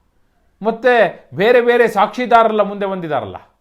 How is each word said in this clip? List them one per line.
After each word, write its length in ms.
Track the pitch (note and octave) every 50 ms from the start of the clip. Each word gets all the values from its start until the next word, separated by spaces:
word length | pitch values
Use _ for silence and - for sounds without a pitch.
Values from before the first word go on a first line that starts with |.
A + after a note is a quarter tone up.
| _ _ _ _ _ _ _ _ _ _ _ _
ಮತ್ತೆ 680 | F#3+ A3 A3+ A3+ A#3 B3+ B3 A#3 G#3 E3 - - - _ B2
ಬೇರೆ 260 | B2+ F#3+ A#3 B3 B3
ಬೇರೆ 280 | A#3 A#3+ A#3+ A#3+ A#3+ A3
ಸಾಕ್ಷಿದಾರರೆಲ್ಲ 720 | A3 G3 G3+ G#3 - - B3 A3 A#3+ A#3 A3+ A3 G#3+ G#3+
ಮುಂದೆ 260 | G3+ G3 G3+ G3+ G3+
ಬಂದಿದ್ದಾರಲ್ಲ, 500 | G3 G3 F#3 E3+ D#3 D3 B2+ A2 G2 F2+ - - _ _ _